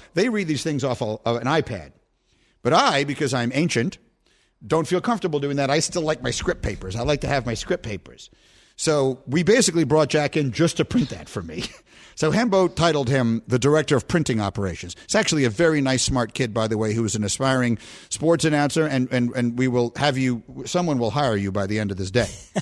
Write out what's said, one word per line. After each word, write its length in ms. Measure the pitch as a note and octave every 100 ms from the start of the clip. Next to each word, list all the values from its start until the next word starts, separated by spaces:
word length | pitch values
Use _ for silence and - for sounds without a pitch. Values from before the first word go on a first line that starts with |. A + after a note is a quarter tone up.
| - E3
they 120 | A#3
read 200 | G#3+ F3
these 160 | D3
things 200 | E3 D3
off 180 | C3+ A#2+
a, 180 | A2+ G#2+
of 120 | A#2 A#2
an 100 | A#2+
iPad. 460 | D#3+ - G#2 C#2+ _ _ _ _ _ _ _
But 100 | A#2+
I, 300 | E3+ C4+ C#3+
because 280 | C#3+ C3+ C#3+
I'm 200 | C3 A#2+
ancient, 460 | C3 E3 A#2+ A#2 - _ _ _ _ _ _ A2
don't 220 | D#3+ D#3
feel 140 | F3+
comfortable 380 | - A3+ F#3 D3
doing 180 | C#3+ C#3+
that. 120 | C#3
I 120 | D3+
still 200 | D#3+ F3
like 220 | D#3 D#3
my 80 | B2
script 320 | - - -
papers. 320 | A#2 G2 F#2 G#2
I 80 |
like 180 | B2+ D3
to 60 | C#3
have 180 | C#3 A#2+
my 80 |
script 300 | A2+ - F#3+
papers. 480 | - G2 - B1 - _ _ _ _ -
So 460 | D#3+ D3 C3+ B2+ -
we 160 | D3
basically 400 | E3+ A#3+ G#3+ E3
brought 260 | C#3+ D3+ D3
Jack 260 | D#3 D3 D#3+
in 160 | C#3
just 260 | G#2+ E3 -
to 80 | D#3
print 240 | B3+ D3
that 200 | G2 -
for 140 | -
me. 220 | E2 D#2 -
<laughs> 140 | - _ - - -
So 160 | D#3
Hembo 420 | F#3 B3 F#3+ F3+
titled 360 | E3+ E3 D3 C3
him 320 | C3+ A#2 A2+ -
the 120 | B2
director 360 | C3 D#3 D3 C#3
of 100 | -
printing 320 | F3 C#3 A2+
operations. 560 | G2+ G#2 G2 F2 F2 -
It's 120 | - G#3
actually 280 | G3+ D#3
a 60 | B2+
very 320 | G2+ B2+ D#3
nice, 200 | C3+ C3
smart 300 | - C3+ A#2
kid, 200 | - B2+
by 140 | A2 A2
the 100 | G#2+
way, 160 | A2
who 100 | A2
is 120 | A2 G#2+
an 80 |
aspiring 540 | G#2 - C3+ C3 B2 A2+ - - -
sports 360 | - D#3 E3+ D#3+
announcer, 400 | D3 D3 D#3+ D#3
and, 200 | C3+ B2+
and, 240 | B2 A#2+ B2+
and 220 | A#2+ A#2+
we 100 | C3
will 240 | B2 A#2+ -
have 200 | C#3+ C3
you, 240 | C3 A#2+ - C3 C3
someone 320 | F3+ F3 C3+
will 140 | A#2
hire 240 | C#3 C#3 G#2
you 160 | G2+
by 160 | G2 G2
the 100 | G#2+
end 120 | G#2
of 60 | F#2+
this 140 | F#2+
day. 180 | A2 G#2+ - - G#3